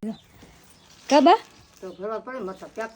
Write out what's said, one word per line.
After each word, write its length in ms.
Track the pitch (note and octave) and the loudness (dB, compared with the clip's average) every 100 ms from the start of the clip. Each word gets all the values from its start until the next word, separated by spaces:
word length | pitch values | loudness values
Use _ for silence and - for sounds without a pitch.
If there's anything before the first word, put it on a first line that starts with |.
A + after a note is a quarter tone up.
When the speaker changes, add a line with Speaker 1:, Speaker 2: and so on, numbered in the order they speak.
| G#3+ | -10
Speaker 1:
જો. 80 | - _ - - - _ _ _ - - | -12 _ -20 -20 -20 _ _ _ -20 0
કા 100 | C#4 | 4
બા? 180 | D4 A4 - - _ _ | 6 4 2 -20 _ _
Speaker 2:
તો 120 | F#3+ | -18
ભરવા 260 | F3+ G3+ A3 | -12 -10 -10
પડે, 200 | A#3 B3+ | -12 -12
મરસા 280 | A3+ G#3+ D#3+ | -12 -12 -16
પેક 240 | - A3 | -12 -12